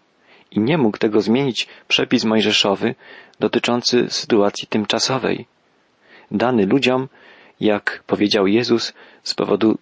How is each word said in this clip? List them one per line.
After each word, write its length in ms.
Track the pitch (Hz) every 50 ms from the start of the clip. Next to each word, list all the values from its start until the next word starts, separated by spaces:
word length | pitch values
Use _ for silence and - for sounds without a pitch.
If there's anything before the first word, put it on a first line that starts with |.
| _ _ _ _ _ _ _ _ _ _
i 100 | - 101
nie 180 | 107 131 175 160
mógł 200 | 120 107 101 -
tego 220 | 117 107 107 110
zmienić 480 | 95 104 113 135 143 131 110 - - - - - _ -
przepis 360 | - - - - 127 120 123
mojżeszowy 680 | 110 110 110 101 107 104 - - 101 98 95 104 120 135 - - - - - - - _ -
dotyczący 640 | 104 104 - 117 - 120 120 120 - - 123 120 117 -
sytuacji 580 | - - - - 120 104 101 101 - - - -
tymczasowej, 800 | - 110 104 - 113 110 - - 131 127 101 92 92 - - - _ _ _ _ _ _ _ _ _ _ _ _ - - - _
dany 360 | 107 101 113 127 127 110 95
ludziom, 420 | 98 127 139 123 127 127 127 135 - - _ - - - - - - _ _
jak 420 | - 107 104 101 - - - - -
powiedział 400 | - 101 92 104 101 107 104 95
Jezus, 460 | 98 104 120 120 120 120 113 - - - - - - - _
z 120 | _ - -
powodu 440 | - 101 98 101 95 110 110 - -